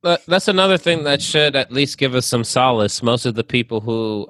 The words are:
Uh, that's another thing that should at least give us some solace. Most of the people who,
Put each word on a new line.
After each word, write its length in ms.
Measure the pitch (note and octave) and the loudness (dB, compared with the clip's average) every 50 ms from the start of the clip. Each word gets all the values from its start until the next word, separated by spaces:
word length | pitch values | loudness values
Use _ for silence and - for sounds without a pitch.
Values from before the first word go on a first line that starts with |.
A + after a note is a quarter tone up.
| - | 2
Uh, 140 | F3 F3 - _ | 0 0 0 _
that's 200 | - E3+ G3 - | 0 -2 0 0
another 300 | - G3 F#3 F#3+ G3 F#3+ E3+ | 0 2 2 2 2 2 2
thing 240 | - F3 E3+ D#3+ - | 2 0 -2 0 0
that 180 | D3 C#3+ C3+ | -2 -2 -2
should 340 | - - - D#3 D3+ D3 C#3+ | -2 -2 0 2 2 2 2
at 160 | C#3 B2+ - | 0 -4 -2
least 280 | B2 C3+ C#3+ C#3 - - | 0 -2 -2 -2 0 -2
give 160 | C#3+ C3+ B2+ | -2 0 0
us 100 | B2+ A#2+ | -2 -2
some 180 | - - A#2+ A2+ | 0 -2 -2 -2
solace. 600 | - - C3 B2+ C3 B2 A2+ G#2 G2+ - - - | 0 0 2 4 4 4 2 0 0 -2 -2 0
Most 240 | A#2+ A#2 B2 - | 0 0 0 -2
of 80 | B2+ A2 | -4 -4
the 80 | A2+ A2 | -4 -6
people 380 | _ - B2 A#2 A#2+ A#2 A2 | _ -2 -2 -2 _ -4 -6
who, 440 | G#2 A#2 A2+ A2+ A2+ A2 G#2+ G#2 G2+ | -4 -4 -4 -4 -4 -4 -6 -6 -8